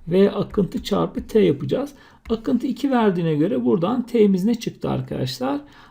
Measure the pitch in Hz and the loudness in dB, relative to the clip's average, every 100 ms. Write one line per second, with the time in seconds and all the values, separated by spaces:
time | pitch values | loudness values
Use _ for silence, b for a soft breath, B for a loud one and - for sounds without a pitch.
0 | - 180 196 202 - - 175 233 - 190 | -2 2 4 2 -4 -2 -2 -2 -4 -2
1 | 165 - - 220 190 135 135 - 285 - | -2 -4 -2 2 4 2 -2 -4 -4 -10
2 | b b - 220 285 247 277 226 277 247 | b b -6 -6 -2 -2 -2 -4 0 2
3 | 220 180 165 151 165 254 240 214 175 247 | 2 2 0 2 0 0 0 2 0 -2
4 | 233 233 208 190 196 233 - - 139 135 | -2 2 4 4 2 -2 -4 -6 -4 -4
5 | 127 143 131 - 254 285 - B B | -4 -4 -6 -4 -4 -4 -8 B B